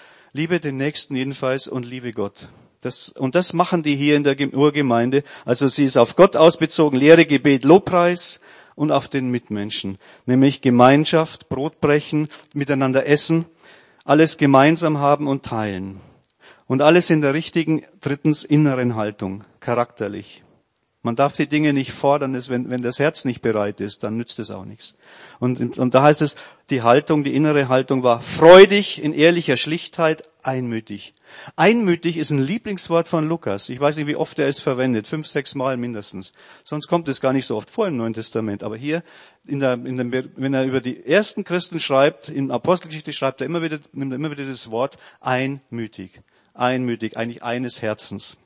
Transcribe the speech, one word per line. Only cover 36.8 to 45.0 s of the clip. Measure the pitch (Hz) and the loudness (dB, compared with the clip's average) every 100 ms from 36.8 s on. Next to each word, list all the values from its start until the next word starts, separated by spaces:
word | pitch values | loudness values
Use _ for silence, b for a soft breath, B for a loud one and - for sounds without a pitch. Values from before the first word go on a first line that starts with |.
| - | -4
kommt | 170 160 | -4 -4
es | 131 | -4
gar | 135 | -2
nicht | 131 123 | -2 -2
so | 107 | -8
oft | 101 | -8
vor | - 202 | -4 -4
im | 131 | -2
Neuen | 113 | -6
Testament. | 110 110 110 107 101 | -8 -8 -6 -6 -8
Aber | 110 110 | -10 -10
hier, | 143 165 - B B B - | -8 -8 -8 B B B -10
in | 143 | -4
der, | 131 | -2
in | 123 127 127 | -2 -6 -6
dem, | 120 | -4
wenn | 127 127 - 135 | -6 -8 -8 -4
er | 135 131 | -2 -2
über | 131 | -4
die | 127 - 120 | -6 -10 0
ersten | 180 214 - 196 | 0 0 -8 -6
Christen | 175 - 165 | -6 -6 -8
schreibt, | - 135 143 165 - | -2 2 2 0 -10
in | 147 135 | -8 -6
Apostelgeschichte | 120 156 180 160 156 151 | -4 -2 -2 -4 -16 -14
schreibt | 143 135 - | -6 -6 -6
er | 131 | -8
immer | 170 | -6
wieder, | 160 151 - | -6 -10 -14
nimmt | 135 135 | -12 -10
er | 127 | -8
immer | 156 | -8
wieder | 143 | -10
das | 135 127 117 | -12 -12 -10
Wort | 113 135 - | -6 -6 -8